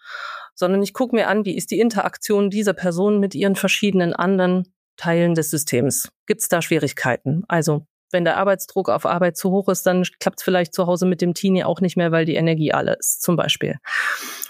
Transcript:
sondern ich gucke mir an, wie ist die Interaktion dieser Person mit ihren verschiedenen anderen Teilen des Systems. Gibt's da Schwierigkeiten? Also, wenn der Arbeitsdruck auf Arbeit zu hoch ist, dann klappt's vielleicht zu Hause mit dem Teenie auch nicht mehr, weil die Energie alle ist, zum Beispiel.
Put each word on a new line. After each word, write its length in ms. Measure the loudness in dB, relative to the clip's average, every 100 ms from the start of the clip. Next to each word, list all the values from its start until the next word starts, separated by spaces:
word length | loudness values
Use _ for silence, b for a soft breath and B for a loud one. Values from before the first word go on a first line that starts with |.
| B B B B B -4
sondern 240 | 0 0
ich 100 | 0
gucke 220 | -2 0 0
mir 120 | 2
an, 160 | 0 0
wie 100 | -4
ist 160 | -4
die 80 | 0
Interaktion 680 | 2 2 -4 -6 -2 0 2
dieser 240 | 0 -2
Person 460 | 0 -2 0 2 2
mit 140 | 0
ihren 220 | 0 0 0
verschiedenen 580 | 0 0 2 2 0
anderen 600 | 0 0 2 2 2 -2 _ _ _
Teilen 360 | 0 2 4
des 160 | 2 0
Systems. 600 | -2 0 0 0 -2 -6 _ -6
Gibt's 240 | -4 0
da 120 | -2
Schwierigkeiten? 840 | 2 0 0 -2 -2 -2 -2 -4 0
Also, 400 | 0 0 -2 -4 _ _
wenn 140 | -2 0
der 120 | 0
Arbeitsdruck 520 | 0 0 -2 -4 0
auf 160 | 0 0
Arbeit 320 | 0 0 0
zu 140 | 0
hoch 180 | 0 0
ist, 160 | 0 2
dann 180 | 2 0 -2
klappt's 240 | -4 -2
vielleicht 300 | 0 0 0
zu 120 | -2 0
Hause 200 | 2 2
mit 160 | 2
dem 120 | 0
Teenie 300 | 0 0 2
auch 160 | 0 0
nicht 160 | 0 2
mehr, 160 | 2
weil 140 | 2 2
die 100 | 2
Energie 380 | 2 2 2
alle 220 | 2 0 -2
ist, 220 | -2 -4
zum 160 | 0 0
Beispiel. 400 | 0 -2 -2 -6 B B B B B B B